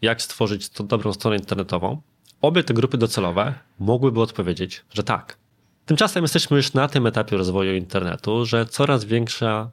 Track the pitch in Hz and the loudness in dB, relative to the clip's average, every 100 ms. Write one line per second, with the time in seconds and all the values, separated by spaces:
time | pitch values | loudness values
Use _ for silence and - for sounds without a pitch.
0 | 110 117 - - 107 104 - - 101 117 | 0 0 -4 -2 -2 -2 -8 -8 -2 0
1 | 107 98 110 104 98 95 90 87 95 143 | 0 -2 0 -2 -2 -4 -2 -2 -2 -6
2 | - _ _ - 147 175 - 113 127 127 | -12 _ _ 0 2 2 2 2 2 2
3 | 113 - 92 87 117 135 _ - 98 123 | 0 0 0 0 0 -4 _ -4 0 2
4 | 135 113 110 - 90 85 92 - _ 107 | 2 2 0 0 -4 -2 -6 -10 _ -6
5 | 101 104 - - _ _ _ _ - 156 | -2 -2 -4 -20 _ _ _ _ 0 2
6 | 214 180 160 170 - 143 135 135 139 143 | 2 2 0 0 2 2 2 2 2 2
7 | 117 110 107 98 90 92 95 92 90 98 | 2 0 0 0 0 0 0 0 -2 -2
8 | 90 85 - 113 117 117 113 - 143 131 | -2 -4 -2 -2 0 0 0 0 2 2
9 | 104 117 113 - 113 107 113 | 2 0 0 -2 -2 -2 -6